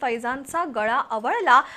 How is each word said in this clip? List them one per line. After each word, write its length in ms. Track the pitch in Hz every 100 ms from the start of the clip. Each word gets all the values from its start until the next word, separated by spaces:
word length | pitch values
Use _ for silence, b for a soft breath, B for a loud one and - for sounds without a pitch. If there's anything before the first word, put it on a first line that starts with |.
फैजानचा 640 | 254 233 240 269 269 330
गळा 360 | 339 233 220 262 -
आवळला 520 | 220 240 466 330 254 -